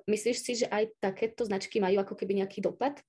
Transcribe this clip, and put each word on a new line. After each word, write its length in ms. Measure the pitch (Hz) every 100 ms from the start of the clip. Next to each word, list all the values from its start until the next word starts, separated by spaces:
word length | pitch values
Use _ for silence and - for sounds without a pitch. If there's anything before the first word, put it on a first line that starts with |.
| -
myslíš 320 | 214 233 247
si, 140 | - 233
že 40 | 240
aj 240 | 208 220 -
takéto 400 | 202 190 226 -
značky 400 | 226 196 - -
majú 160 | 190 196 196
ako 100 | 196
keby 240 | 196 196 190
nejaký 180 | -
dopad, 400 | 180 175 254 285